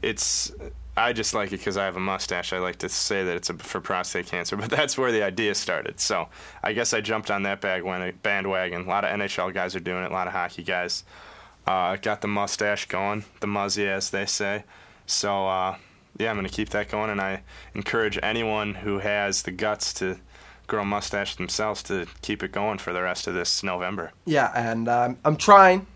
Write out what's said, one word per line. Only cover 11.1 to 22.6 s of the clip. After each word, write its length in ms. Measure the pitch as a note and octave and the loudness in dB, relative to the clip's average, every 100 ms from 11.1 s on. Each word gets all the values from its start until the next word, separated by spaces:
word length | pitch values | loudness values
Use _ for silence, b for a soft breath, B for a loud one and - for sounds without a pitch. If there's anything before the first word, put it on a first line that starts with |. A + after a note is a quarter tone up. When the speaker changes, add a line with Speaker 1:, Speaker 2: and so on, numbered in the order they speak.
| b b b b b - | b b b b b -2
Speaker 1:
Uh, 300 | F#2 F2+ F#2+ | 2 0 0
got 240 | A2 G#2 | -2 -2
the 60 | G#2+ | -2
mustache 580 | G2+ G2+ - G#2 G2+ - | -2 -2 0 0 0 -2
going, 380 | F#2 G2+ G#2+ G#2 - | -2 -2 -4 -6 -8
the 60 | G2+ | -4
muzzy, 400 | G2+ G2+ G2+ G2+ | -2 -2 0 0
as 220 | G2 - | 0 -2
they 160 | G2 G2+ | -4 -2
say. 380 | - G3+ G#3 G3+ b b b - | -2 -2 -2 -6 b b b -4
So, 420 | - G#3 G2 F#2+ | -2 0 0 2
uh, 260 | F#2+ F#2 F#2 b b b - | 2 0 -4 b b b -4
yeah, 120 | A2+ | -2
I'm 60 | G#2 | 0
gonna 100 | F#2+ | -4
keep 200 | - G#2+ | -4 -2
that 200 | G#2 G#2 | -2 -2
going, 200 | G#2+ A2 | -2 -2
and 100 | G2+ | 0
I 200 | F#2+ F#2+ - b b - | -2 -4 -10 b b -8
encourage 420 | G2 A#2 A2 F#2+ | -2 0 2 0
anyone 500 | G#2 A2+ A2+ G#2+ G#2 F#2 | 0 0 0 0 -2 -4
who 240 | G#2 G2 | -2 -2
has 440 | G#2 G#2 G2+ F#2+ | 0 0 2 0
the 80 | - | -4
guts 420 | F2+ G#2+ G#2 - - | -2 0 0 -4 -2
to 220 | F#2+ F#2 - b b b - | -4 -4 -12 b b b -4
grow 140 | G#2+ | -2
a 40 | G2+ | 0
mustache 500 | G#2 - G#2 G2+ - | -2 -2 -4 -4 -4
themselves 460 | F2+ - G#2+ G2+ | -4 0 0 -2
to 220 | - G2 E2+ - | -4 -4 -4 -10
keep 220 | - G#2 | -6 -4
it 80 | F#2+ | -2
going 260 | G2+ | -2